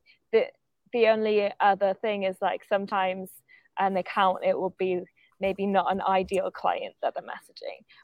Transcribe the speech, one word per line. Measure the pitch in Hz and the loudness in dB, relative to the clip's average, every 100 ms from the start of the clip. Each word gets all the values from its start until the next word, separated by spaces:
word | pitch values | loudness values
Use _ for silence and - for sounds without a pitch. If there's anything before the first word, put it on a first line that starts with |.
| _ _ - | _ _ -2
the, | 220 - _ _ _ _ | 0 0 _ _ _ _
the | 247 220 | 2 2
only | 220 214 208 202 - | 4 2 0 0 2
other | 185 196 196 | 2 4 0
thing | 190 226 202 | 0 -4 -2
is, | 190 185 | -4 -2
like, | 190 - - | -4 -4 -2
sometimes | 202 196 202 190 190 185 - _ - _ - | -2 -2 -2 -2 -4 -10 -18 _ -20 _ -2
an | 190 190 | -2 0
account, | 180 214 190 185 | -4 2 2 2
it | 185 165 | 0 0
will | 185 - | -2 -4
be | 185 180 185 _ _ - | -2 -2 -6 _ _ -6
maybe | 196 - 202 | -6 -2 0
not | 190 175 | 4 4
an | 190 | 4
ideal | 185 190 185 190 185 | 2 2 2 -2 -4
client | - - 87 98 - | -2 -2 -2 -6 -4
that | 127 | -4
they're | - | -4
messaging. | - - _ - - - _ - | -12 -16 _ -16 -14 -14 _ -20